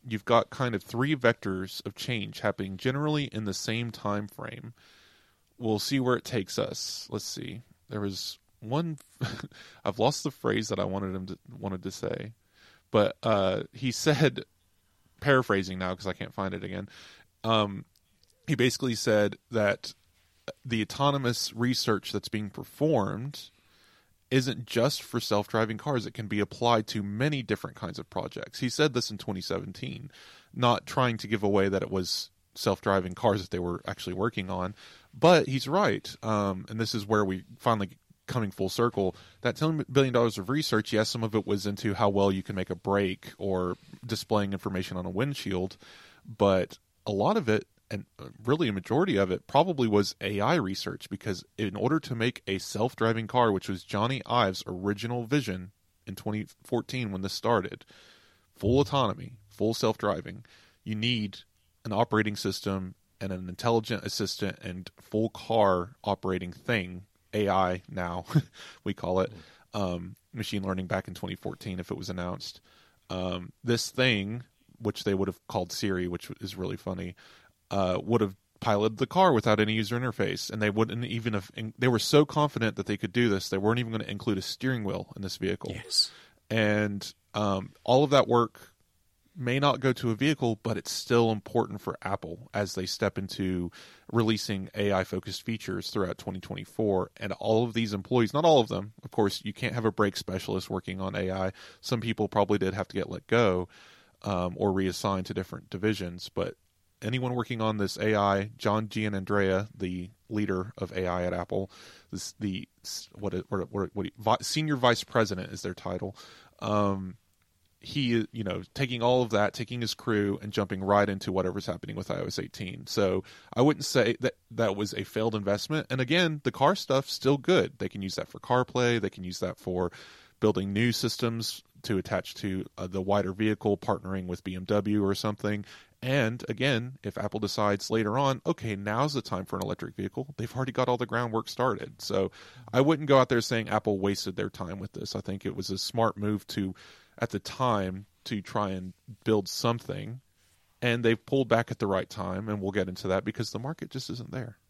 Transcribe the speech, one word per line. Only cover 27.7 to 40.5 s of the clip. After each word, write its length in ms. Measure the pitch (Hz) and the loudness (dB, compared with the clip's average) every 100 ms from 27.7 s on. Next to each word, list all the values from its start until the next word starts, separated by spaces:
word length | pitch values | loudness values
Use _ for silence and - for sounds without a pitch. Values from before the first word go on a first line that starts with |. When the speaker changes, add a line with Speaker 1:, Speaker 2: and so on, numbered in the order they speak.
| - | -10
Speaker 1:
kinds 240 | 85 - | -10 -10
of 100 | - | -8
projects. 500 | 92 - - - - | -6 -6 -8 -12 -6
He 100 | 127 | -4
said 240 | - 147 | 2 2
this 180 | 123 - | 2 -2
in 60 | 104 | -8
twenty 240 | - 95 | -8 -8
seventeen, 680 | - 92 98 92 - 120 - - - - _ | -4 -6 -6 -10 -10 -10 -14 -18 -20 -20 _
not 340 | - 120 120 - | 2 4 4 0
trying 300 | - 127 113 | 0 2 0
to 100 | 101 | -2
give 160 | 107 | 0
away 260 | 101 101 98 | 4 4 4
that 140 | 95 | 2
it 80 | 98 | 0
was 400 | 95 90 - - _ _ - | -4 -2 -6 -8 _ _ -4
self-driving 580 | - 95 110 98 92 | -2 0 2 2 2
cars 280 | 87 120 104 | 0 2 2
that 100 | 90 | 0
they 80 | 92 | -4
were 220 | 87 87 - | -2 -4 -6
actually 280 | 95 - | -8 -8
working 360 | 90 113 - 92 | -2 -2 -2 -6
on, 240 | 92 92 107 - - _ | -4 -4 -8 -18 -20 _
but 340 | 139 160 170 - | 4 8 8 6
he's 200 | 131 135 | -2 0
right. 480 | 175 185 101 - - | 2 2 0 -6 -8
Um, 420 | 113 107 101 92 - | -2 0 0 -2 -6
and 100 | 110 | -4
this 160 | 110 113 | -4 -4
is 100 | 101 | 2
where 180 | 107 | 2
we 200 | 98 92 - - | 4 -2 -8 -2
finally 380 | - 113 98 - _ _ - | 2 2 0 -6 _ _ -6
coming 240 | 123 104 | -2 -2
full 180 | - 95 | -2 -2
circle, 460 | - 120 - 95 - - _ | 2 0 2 -2 -2 -20 _
that 140 | 120 - | -4 0
ten 300 | 156 156 - | -2 -2 0
billion 220 | 123 135 | 2 4
dollars 240 | 123 117 104 | 4 2 0
of 120 | |
research, 420 | 95 | -4